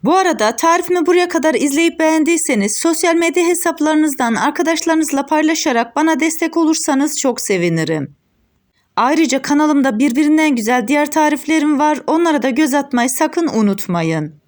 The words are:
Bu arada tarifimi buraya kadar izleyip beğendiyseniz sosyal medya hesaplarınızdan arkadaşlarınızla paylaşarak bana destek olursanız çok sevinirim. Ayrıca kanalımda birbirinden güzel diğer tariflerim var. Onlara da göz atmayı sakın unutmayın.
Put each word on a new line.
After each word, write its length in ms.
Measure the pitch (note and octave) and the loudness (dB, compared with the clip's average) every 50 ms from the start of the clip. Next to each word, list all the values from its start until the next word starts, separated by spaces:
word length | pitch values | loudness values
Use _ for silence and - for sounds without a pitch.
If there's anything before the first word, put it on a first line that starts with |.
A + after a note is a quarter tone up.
Bu 140 | - A#3+ E4 | 0 2 2
arada 400 | F#4+ F#4+ F4+ D#4 G#3 G#3+ G#3+ - | 2 2 0 0 0 0 -2 -2
tarifimi 500 | - - E4 E4+ F4+ F4 F4+ F4+ F4+ E4 | 0 2 2 2 2 0 0 0 0 2
buraya 220 | F4+ F4 F4+ F4+ F4 | 2 2 2 2 0
kadar 260 | F4+ E4 C4 D#4 C#4+ | -2 0 0 0 0
izleyip 460 | A3+ - D4 C4+ D4 E4 E4+ E4+ - | 2 0 0 0 2 0 0 0 0
beğendiyseniz 760 | D#4+ D#4 D#4 D#4+ D#4 D4 E4+ D#4 - - C4+ G#3 G3 G#3 - | 0 2 2 2 2 2 0 0 0 0 0 0 0 -2 -4
sosyal 380 | - - E4 E4 D#4+ - F4 E4+ | -2 0 0 0 2 0 0 2
medya 320 | E4+ E4+ E4+ - F4+ F4 | 2 0 0 0 2 2
hesaplarınızdan 880 | E4+ F4+ E4+ - F4 D#4+ - D4+ D#4 D#4 D4+ D4+ D#4 C4+ - C4 A#3 A3+ | 2 0 0 -2 -4 -2 0 0 0 2 2 2 0 0 -2 -2 -2 0
arkadaşlarınızla 920 | - - C#4+ D4 - F4 D#4 E4 D#4+ - E4 E4 D#4+ D#4+ D4 C#4+ C#4 C#4+ | 0 0 -2 0 -2 -2 0 0 -2 0 0 0 0 0 0 -2 -4 -2
paylaşarak 720 | C#4+ D#4 D4+ D#4 D#4 E4 D#4 - D#4+ B3+ A#3 A#3 A#3 - | 0 0 0 2 2 0 0 0 0 0 0 -2 -2 -2
bana 240 | D4 D#4 D#4+ D#4+ B3+ | 0 0 2 2 2
destek 360 | D4+ E4 D#4 - E4+ D#4+ D#4+ | 0 -2 -2 -2 -4 -2 0
olursanız 600 | E4 E4 D#4 D#4+ - - - C#4+ C4+ C#4 D4+ - - | 0 2 2 0 0 0 -2 0 0 0 -2 -2 -2
çok 220 | - C4+ A#3+ B3 | -2 -2 -2 -2
sevinirim. 760 | - - G3+ F#3 F3 F3 E3 E3 D#3 D#3+ D#3+ D#3 C#3 C3+ - _ _ _ _ _ _ _ _ _ _ _ _ _ _ _ _ | -4 -2 -2 0 0 0 0 0 -2 -2 -2 -4 -4 -8 -12 _ _ _ _ _ _ _ _ _ _ _ _ _ _ _ _
Ayrıca 460 | - A3 B3+ D4+ D#4+ E4 B3+ B3+ C4+ | 0 0 2 2 2 0 0 0 -4
kanalımda 560 | C4 - C#4+ D4 D4+ D4+ D4 C#4+ C4 C4+ A3 G#3+ | -2 0 0 0 2 2 2 2 0 0 0 0
birbirinden 580 | C4+ D4 A#3 C4+ D#4 D4 D#4 D#4 D#4 D4+ C#4 | 0 0 2 2 2 2 2 2 2 2 0
güzel 320 | A#3 G#3 A3 B3 B3 A3 G#3+ | 0 0 0 0 0 0 0
diğer 220 | C#4+ D4 D4 D4 | 0 0 0 0
tariflerim 680 | D4 D#4 D4+ D4+ D4+ C4+ - - D#4+ D#4 D4 D4+ D4+ C4 | 0 0 2 2 0 -2 -2 -2 -2 0 0 0 0 0
var. 240 | D4+ D4+ D4+ C4 - | 0 0 0 -2 -2
Onlara 360 | - D4+ E4 E4+ E4+ D#4 C#4+ | -2 0 0 2 2 0 0
da 80 | A3 C4+ | 0 -2
göz 240 | B3 B3 D#4 C#4 B3+ | 0 0 0 0 0
atmayı 360 | C#4+ C#4 C#4 - A#3+ A#3 C4 | -2 -2 -2 -2 -2 -2 -2
sakın 380 | - - D#4+ D#4 D#4+ F4 E4+ D4 | 0 -2 -2 -2 0 -2 -4 -2
unutmayın. 880 | - A3+ G#3+ G3+ G3 G3 - - F3+ E3+ E3 D#3+ D#3+ D#3+ D3+ D3+ D#3 _ _ | 0 0 0 0 0 -2 -4 -4 -4 -2 -2 -2 -2 -4 -4 -6 -12 _ _